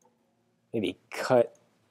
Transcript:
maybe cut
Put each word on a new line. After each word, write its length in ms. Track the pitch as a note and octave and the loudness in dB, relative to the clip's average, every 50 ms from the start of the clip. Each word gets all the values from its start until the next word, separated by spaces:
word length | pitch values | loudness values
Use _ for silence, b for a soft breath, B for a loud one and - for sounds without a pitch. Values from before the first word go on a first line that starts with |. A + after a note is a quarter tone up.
| _ _ _ _ _ _ _ _ _ _ _ _ _ _ | _ _ _ _ _ _ _ _ _ _ _ _ _ _
maybe 260 | - A2+ G2+ - - - _ _ | -6 -4 -4 -4 -6 -10 _ _
cut 460 | - - - - C3 A#2+ A#2 - - _ _ _ _ _ _ _ | -12 -10 -2 2 4 4 4 2 -2 _ _ _ _ _ _ _